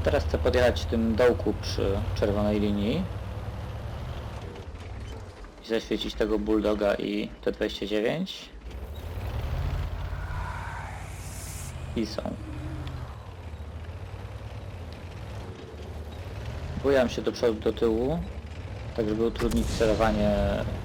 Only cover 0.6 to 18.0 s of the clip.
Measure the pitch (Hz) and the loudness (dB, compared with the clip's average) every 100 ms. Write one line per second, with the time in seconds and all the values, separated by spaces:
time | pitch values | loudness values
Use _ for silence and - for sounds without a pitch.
0.6 | 123 117 - 117 113 110 123 113 107 98 | 6 6 0 2 4 8 8 8 2 0
1.6 | - - 101 98 107 98 110 101 104 104 | 0 0 2 2 0 2 4 4 4 4
2.6 | 104 101 101 151 185 - - - - - | 4 4 2 2 0 -4 -6 -6 -6 -6
3.6 | - - - - - - - - - - | -6 -6 -6 -6 -6 -6 -6 -8 -8 -10
4.6 | - - - - 101 - - - - - | -10 -10 -10 -10 -8 -10 -12 -14 -16 -14
5.6 | - 113 - 110 110 - 110 107 104 110 | -2 -2 0 -2 -2 0 2 2 4 4
6.6 | 104 104 104 101 95 104 117 - - 104 | 6 4 4 2 0 0 -2 -2 -4 0
7.6 | 110 - 101 107 113 143 190 - - - | -2 -2 0 2 2 0 -2 -6 -14 -14
8.6 | - - - - - - - - - - | -12 -10 -10 -10 -8 -6 -4 -4 -2 -2
9.6 | - - - - - - - - - - | 0 0 -2 -4 -4 -4 -4 -4 -4 -6
10.6 | - - - - - - - - - - | -6 -8 -8 -8 -10 -10 -10 -10 -10 -10
11.6 | - - - - 110 - - - - - | -8 -8 -6 -4 -2 -2 -4 -6 -8 -8
12.6 | - - - - - - - - - - | -6 -6 -6 -6 -8 -10 -12 -12 -12 -10
13.6 | - - - - - - - - - - | -10 -10 -10 -10 -10 -10 -10 -10 -10 -10
14.6 | - - - - - - - - - - | -10 -10 -10 -10 -10 -10 -10 -8 -10 -10
15.6 | - - - - - - - - - - | -12 -12 -10 -10 -10 -10 -8 -8 -6 -6
16.6 | - - 131 139 120 - 117 107 123 110 | -6 0 4 6 4 2 0 4 2 4
17.6 | 117 107 120 110 | 0 4 4 4